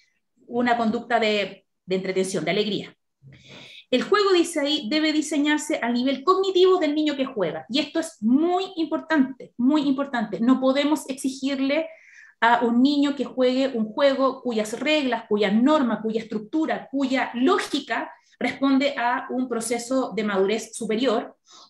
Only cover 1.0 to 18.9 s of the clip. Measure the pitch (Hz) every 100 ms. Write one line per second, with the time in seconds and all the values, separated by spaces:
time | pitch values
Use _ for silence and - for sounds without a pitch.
1 | - 233 220 208 196 - _ _ - 185
2 | 185 185 185 180 160 190 208 185 - -
3 | _ _ - - - - - - - 254
4 | 214 403 392 359 330 311 285 294 214 302
5 | 311 302 302 311 294 302 - 320 233 240
6 | 254 277 - 381 392 359 370 370 311 294
7 | 302 277 262 - 170 156 - 247 302 330
8 | 320 - 214 262 339 359 381 - 330 320
9 | - 320 254 - - - 247 311 285 262
10 | 277 240 214 190 233 262 262 269 294 302
11 | - 262 269 - 269 277 269 294 320 -
12 | - - - - 226 233 233 233 269 285
13 | 285 277 233 - 254 254 269 233 214 -
14 | 277 262 262 247 247 220 208 226 269 311
15 | 262 233 - 208 202 214 254 311 247 214
16 | 220 220 - 214 - 311 294 196 - 269
17 | 269 254 233 233 262 392 - 302 - 240
18 | 311 - _ - 254 - 269 269 277